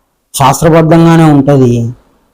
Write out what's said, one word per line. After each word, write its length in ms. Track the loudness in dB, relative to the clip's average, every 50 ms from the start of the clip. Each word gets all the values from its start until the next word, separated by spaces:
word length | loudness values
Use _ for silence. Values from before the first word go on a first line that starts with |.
| _ _ _ _ _ _ -8
శాస్త్రబద్ధంగానే 1000 | -4 -2 -2 -2 -2 -2 0 0 0 0 2 2 2 2 2 2 2 2 2 2
ఉంటది, 640 | 0 0 0 0 0 0 0 -2 -2 -6 -8 -10 -14 _ _ _ _ _ _